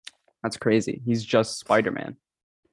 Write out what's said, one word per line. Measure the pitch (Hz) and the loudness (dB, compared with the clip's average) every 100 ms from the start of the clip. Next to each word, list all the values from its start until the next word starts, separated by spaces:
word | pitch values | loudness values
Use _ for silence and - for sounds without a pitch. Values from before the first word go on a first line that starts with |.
| - - _ _ | -20 -20 _ _
that's | 113 - | -8 -4
crazy. | 120 110 - - | 2 2 2 -4
He's | 120 113 | -2 -2
just | 107 117 110 - | 2 2 2 -4
Spider-Man. | - 110 104 - - - _ _ _ _ _ | 2 2 2 -2 -8 -12 _ _ _ _ _